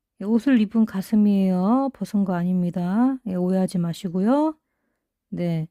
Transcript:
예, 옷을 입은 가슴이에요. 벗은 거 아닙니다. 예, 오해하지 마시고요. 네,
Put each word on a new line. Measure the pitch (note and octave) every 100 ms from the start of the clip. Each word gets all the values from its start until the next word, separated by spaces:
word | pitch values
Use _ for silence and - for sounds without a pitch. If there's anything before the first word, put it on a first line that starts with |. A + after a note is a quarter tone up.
| _ -
예, | G3
옷을 | A3+ B3 C4
입은 | G#3 A3+ A3
가슴이에요. | F#3+ F#3 G#3+ G#3 G3 F#3+ F3+ F#3 B3+ C4+
벗은 | - F#3+ G#3
거 | G3 F3
아닙니다. | F3 F#3 F3 E3+ F3 G3+ B3+ C4 -
예, | F#3
오해하지 | F3+ F#3+ F#3 F#3
마시고요. | E3+ E3 F#3 F3 G3+ C#4 D#4 D#4 _ _ _ _ _ _ -
네, | E3+ F3 E3 D#3